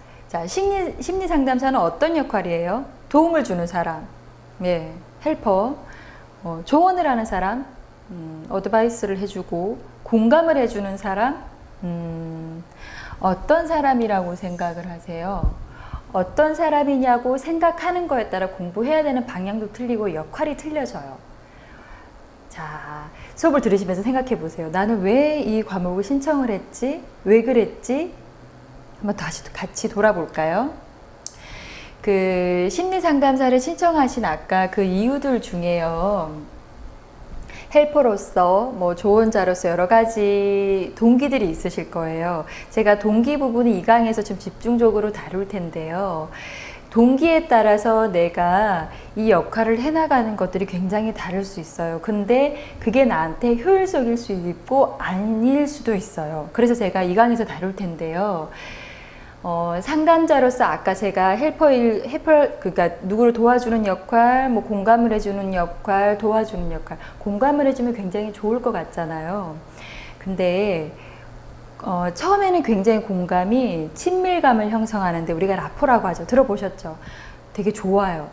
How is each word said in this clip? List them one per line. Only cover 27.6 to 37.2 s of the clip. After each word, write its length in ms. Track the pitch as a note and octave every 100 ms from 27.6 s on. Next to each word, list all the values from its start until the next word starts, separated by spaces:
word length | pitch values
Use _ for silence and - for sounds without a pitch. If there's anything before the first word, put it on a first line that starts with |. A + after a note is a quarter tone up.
| G3+ - - C4 F4 - - - - - - - - -
한번 180 | G3+ G3+
다시 280 | D#3+ - -
같이 360 | - F#3+ - A3
돌아볼까요? 840 | G3 G#3+ F#3 D3+ - D#3+ F3 C4+ D#4+ - - - - - - - - - - - -
그 640 | - G3 F#3 F#3 F3+ F3+ F3+
심리 300 | F#3+ F#4 F#4+
상담사를 580 | F4 C#4+ C#4 C4 C4 B3+
신청하신 640 | B3+ E4+ F4 D#4+ B3+ B3+
아까 460 | G3 D#3 - F#3+ G#3
그 120 | G#3+
이유들 600 | F#3+ F3+ A3+ C#4 C#4 B3
중에요. 960 | - F3+ F3 F3 E3 E3 F#3 G3+ D#3 D3+ D3 - - - - - - -